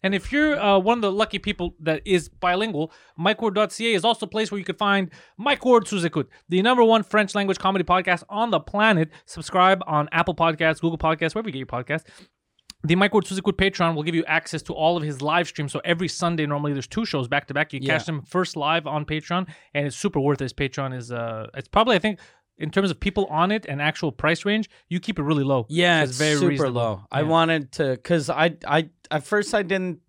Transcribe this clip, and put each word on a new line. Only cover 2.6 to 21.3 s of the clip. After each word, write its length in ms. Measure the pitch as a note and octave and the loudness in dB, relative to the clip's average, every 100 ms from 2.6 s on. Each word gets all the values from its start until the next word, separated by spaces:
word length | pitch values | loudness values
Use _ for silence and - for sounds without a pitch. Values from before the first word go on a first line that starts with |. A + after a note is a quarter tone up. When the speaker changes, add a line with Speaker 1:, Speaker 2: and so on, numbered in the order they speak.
| A3 D3+ D#3+ - _ - | -2 -4 -6 -10 _ -2
Speaker 1:
mike 260 | F3+ G#3+ | 0 0
ward 140 | A3+ G3 | 0 0
dot 160 | G#3 | -2
c 220 | - A#3 | -2 0
a 20 | G3+ | 2
is 80 | |
also 220 | A3 A#3 G3 | 2 0 -4
a 40 | |
place 220 | G#3+ A3 | -4 -4
where 80 | G3+ | -4
you 60 | F#3 | -8
could 120 | F3 | -2
find 320 | G3+ G3 F#3 - - - | 2 2 0 -8 -20 -6
Mike 260 | B3 C#4+ | -2 0
Ward 220 | B3+ A#3+ F#3+ | 4 4 4
Suzekut, 400 | G3+ E3 D#3 - _ _ | -2 0 -2 -4 _ _
the 120 | F3+ | 2
number 220 | G#3+ B3+ | 4 6
one 180 | A3+ A3+ | 6 6
French 300 | - G#3+ G3+ | 4 0 0
language 260 | G#3 G3 F#3 | -2 -2 0
comedy 260 | F#3+ F#3+ E3+ | 0 0 2
podcast 380 | F3+ F#3 F3 - | 2 2 -2 -2
on 220 | G#3 A#3 | -4 0
the 80 | E3+ | 0
planet. 500 | - G3+ G#3+ F3+ D#3+ - _ | -2 2 4 4 2 -4 _
Subscribe 560 | - - F#3+ F#3 F#3+ - | -14 -2 4 4 4 2
on 220 | D3+ D3 | -2 0
Apple 240 | E3 F3 D#3 | 0 0 2
Podcasts, 460 | E3 D#3 D#3+ D#3+ | 0 2 0 2
Google 160 | E3 D#3+ | -2 0
Podcasts, 360 | D#3+ D#3+ E3 | -2 0 -2
wherever 140 | G#3+ A3 | -4 -6
you 60 | |
get 60 | C3+ | -10
your 60 | B2+ A#2+ | -8 -8
podcasts. 200 | - D#3 - - - _ _ _ _ - | -4 -6 -6 -20 -20 _ _ _ _ -10
The 120 | D3+ F3 | 0 2
Mike 180 | G3+ | 4
Ward 100 | G#3+ | 2
Suzekut 300 | F3+ F#3+ G3 | 0 -2 -2
Patreon 420 | - F#3+ F#3+ E3 D#3+ | 0 -2 2 0 0
will 80 | |
give 100 | D3+ E3 | -2 -2
you 100 | - | 0
access 360 | D#3+ - D#3 | -2 -2 -10
to 100 | - | -8
all 240 | - D#3+ F3 | 0 2 2
of 40 | |
his 180 | D3+ C3+ | -2 -4
live 260 | C#3+ E3+ F3 | 0 0 0
streams. 240 | - C#3+ | -6 -6
So 80 | - - | -6 -4
every 240 | E3+ F3+ | -2 -2
Sunday, 360 | - F3 E3 D3 | -2 -2 -2 -2
normally 280 | D3 D3 | -2 -2
there's 140 | C#3 - | -4 -4
two 180 | G#3+ A3+ | -6 -4
shows 240 | D3 B2 | -4 0
back 180 | C#3+ - | -2 -2
to 60 | |
back. 180 | C#3 D#3 | -4 -4
You 80 | C3+ | -4
Speaker 2:
Yeah. 120 | C3+ | -2
Speaker 1:
catch 120 | D#3+ D#3+ | -2 -2
them 160 | D3+ | -8
first 360 | - F3+ F3+ D#3+ | -4 -2 -2 -2
live 280 | D3 E3 D3 | 0 0 -2
on 200 | D3+ D3+ | -6 -4
Patreon, 420 | D3+ - F3+ F#3 - _ | -6 -4 -4 -4 -12 _
and 140 | C#3+ C#3+ | -4 -4
it's 80 | - | -2
super 240 | G#3 D3+ | -2 0
worth 220 | C#3 C#3+ | 0 0
it. 40 | B2+ | -4
His 80 | |
Patreon 400 | - C3+ C#3+ C3+ | -4 -6 -4 -8
is, 160 | B2+ A#2+ | -8 -10
uh, 360 | A#2+ A#2 | -8 -6